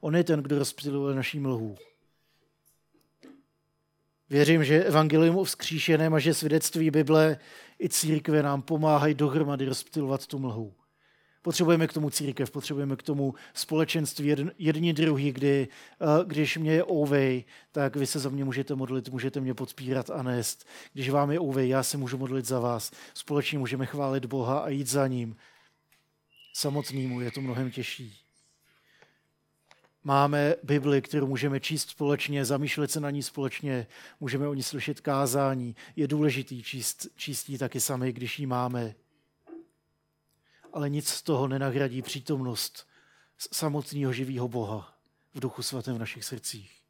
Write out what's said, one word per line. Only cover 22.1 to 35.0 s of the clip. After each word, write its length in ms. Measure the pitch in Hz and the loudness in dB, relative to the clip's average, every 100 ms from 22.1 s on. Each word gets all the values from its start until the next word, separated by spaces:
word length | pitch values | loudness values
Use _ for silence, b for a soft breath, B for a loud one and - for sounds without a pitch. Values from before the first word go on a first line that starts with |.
| 131 | -6
modlit 260 | 131 131 117 | -4 -4 -2
za 140 | 127 | -2
vás. 320 | 120 117 - B B | 0 -2 -6 B B
Společně 440 | - - 147 139 151 | -18 -4 -2 0 -4
můžeme 280 | 127 131 131 | -4 -4 -4
chválit 400 | 147 139 135 123 | -2 -2 -2 -2
Boha 320 | 135 120 139 | -4 0 -2
a 100 | - | -2
jít 180 | 139 131 | -4 -2
za 200 | 139 135 | 0 2
ním. 300 | 127 117 113 b b b b _ _ _ _ _ _ - | 0 -6 -10 b b b b _ _ _ _ _ _ -14
Samotnému 680 | - 147 143 139 135 131 123 | -4 -2 -2 -4 -4 -4 -4
je 100 | 123 | -4
to 100 | 139 | -4
mnohem 300 | 135 123 131 | -4 -2 -4
těžší. 460 | 120 117 - 120 - _ _ _ _ _ b b b b b b _ _ _ _ _ _ _ | -4 -8 -8 -14 -20 _ _ _ _ _ b b b b b b _ _ _ _ _ _ _
Máme 500 | 143 139 143 147 147 165 | 2 4 4 4 2 0
Bibli, 400 | - 143 139 139 | 2 2 4 2
kterou 240 | - 147 135 | 2 0 0
můžeme 340 | 131 143 139 | 0 0 -2
číst 300 | - 156 - | -2 -4 -4
společně, 540 | - 143 143 - 143 | -2 0 0 0 -2
zamýšlet 460 | 123 139 143 - 143 | 0 0 -2 -2 -2
se 100 | 156 | -2
na 100 | 143 | -4
ní 120 | 143 | -4
společně, 640 | 131 - 135 - 147 131 113 B B B | -6 -4 -4 -4 -4 -4 -6 B B B
můžeme 280 | 139 131 147 | -4 -2 -2
o 60 | |
ní 80 | 139 | -2
slyšet 380 | 127 143 120 143 | -4 -6 -6 -6